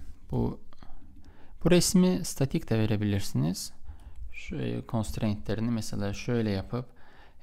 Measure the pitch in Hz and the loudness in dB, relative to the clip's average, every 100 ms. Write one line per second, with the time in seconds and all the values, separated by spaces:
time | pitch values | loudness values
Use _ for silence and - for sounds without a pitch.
0 | - - - 120 117 - - - - - | -6 -8 -4 0 0 -2 -8 -8 -6 -6
1 | - - - - - - 160 175 - 180 | -6 -14 -16 -12 -12 0 6 6 8 6
2 | 185 185 - - 135 165 - 113 110 104 | 6 4 0 0 2 0 2 2 4 4
3 | 104 101 - 123 156 196 - - - - | 2 2 2 2 0 0 -6 -8 -10 -10
4 | - - - - - 151 120 117 - 110 | -12 -8 -8 -8 -6 -4 -4 -4 -2 -2
5 | 104 - 110 104 - 101 117 113 - 101 | -2 0 0 0 -2 0 0 0 -2 -2
6 | 101 101 - 120 107 95 95 120 127 - | -2 -2 0 0 2 0 -2 -6 -6 -12
7 | - - - - | -16 -16 -20 -10